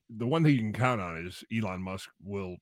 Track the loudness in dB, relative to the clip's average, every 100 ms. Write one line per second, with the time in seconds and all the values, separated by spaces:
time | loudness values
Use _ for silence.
0 | -14 -4 0 4 6 6 2 2 2 2
1 | -2 -6 -8 -10 -6 -2 -2 -2 -6 -8
2 | -10 _ -8 -6 -6 -10